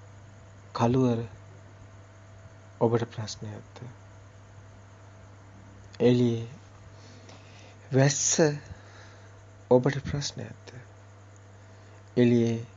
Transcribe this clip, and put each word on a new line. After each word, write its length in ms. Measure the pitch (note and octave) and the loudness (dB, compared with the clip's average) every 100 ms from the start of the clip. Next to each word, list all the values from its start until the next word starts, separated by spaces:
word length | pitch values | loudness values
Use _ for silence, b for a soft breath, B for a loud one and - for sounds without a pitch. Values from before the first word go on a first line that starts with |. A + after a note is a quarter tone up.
| - - - - - - - | -20 -20 -20 -20 -20 -20 -14
කළුවර 480 | - A#2+ B2+ B2+ A#2 A#2 - - - - - - - - - - - - - - - | -2 0 2 2 0 -6 -14 -20 -20 -20 -20 -20 -20 -20 -20 -20 -20 -20 -20 -20 -2
ඔබට 260 | A#2+ A#2 A2+ | 0 2 -2
ප්‍රශ්නයක්ද? 720 | - G#2+ - A2 G#2+ - - B2 G#2+ - - - - - - - - - - - - - - - - - - - - | -8 -12 -12 -12 -14 -18 -18 -18 -18 -20 -20 -20 -20 -20 -20 -20 -20 -20 -20 -20 -20 -20 -20 -20 -20 -20 -20 -20 0
එළියේ 500 | A#2+ B2 B2 A#2 A#2 - - - - B B B B B B B B B - | 2 4 2 0 -6 -14 -20 -20 -20 B B B B B B B B B -2
වැස්ස 480 | C3 C3+ - - - D#3 D3 B B B B B B B B - - - | 2 4 2 0 2 2 0 B B B B B B B B -20 -20 2
ඔබට 340 | B2+ C3+ C#3 | 4 4 -2
ප්‍රශ්නයක්ද? 720 | - D3 C#3+ - A2 - - - - - - - - - - - B B B B - - | -6 -6 -8 -10 -14 -16 -18 -20 -20 -20 -20 -20 -20 -20 -20 -20 B B B B -4 2
එළියේ 440 | A#2+ A#2+ A#2 A2+ B2 | 4 4 2 -2 -8